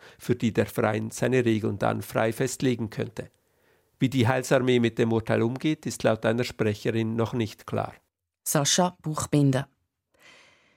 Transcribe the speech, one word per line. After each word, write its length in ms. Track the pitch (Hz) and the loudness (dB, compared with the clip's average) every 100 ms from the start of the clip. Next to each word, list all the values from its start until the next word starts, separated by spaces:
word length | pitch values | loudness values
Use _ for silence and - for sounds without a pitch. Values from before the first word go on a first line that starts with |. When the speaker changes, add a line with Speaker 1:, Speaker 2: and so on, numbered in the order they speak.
| - - | -16 -10
Speaker 1:
für 200 | - 127 | -4 0
die 160 | 117 | 2
der 140 | 110 107 | 2 0
Verein 440 | - 107 110 110 | 0 0 -2 -6
seine 340 | - 123 127 | -4 0 2
Regeln 320 | 117 110 107 101 | 2 2 0 0
dann 260 | 117 110 | 0 -2
frei 300 | - 117 113 | -2 -2 -2
festlegen 560 | 117 131 - 135 120 110 | -2 -4 -2 -2 -2 -4
könnte. 420 | - 110 - 113 _ _ _ _ _ _ _ | -6 -8 -8 -14 _ _ _ _ _ _ _
Wie 100 | 127 | 0
die 200 | 131 113 | 2 2
Heilsarmee 500 | 131 127 139 127 123 | 0 2 2 4 4
mit 180 | 117 110 | 2 2
dem 160 | 117 | 0
Urteil 300 | 113 110 110 | 0 0 0
umgeht, 440 | 117 131 156 156 135 | 0 0 -2 -2 -6
ist 180 | - | -2
laut 200 | 120 110 | 0 2
einer 200 | 113 117 | 0 0
Sprecherin 720 | 120 - 110 104 127 120 110 113 | -2 -2 -2 0 -2 -2 -2 -2
noch 160 | 110 | -2
nicht 340 | 127 107 - - | -2 -4 -6 -8
klar. 280 | 113 - - _ _ _ _ | -6 -6 -10 _ _ _ _
Speaker 2:
Sascha 520 | - 156 143 - 180 - | -4 0 2 2 0 -2
Buchbinder. 640 | 156 156 - 147 139 131 139 _ _ _ _ _ - - - _ _ | -8 -6 0 4 4 2 -4 _ _ _ _ _ -20 -20 -20 _ _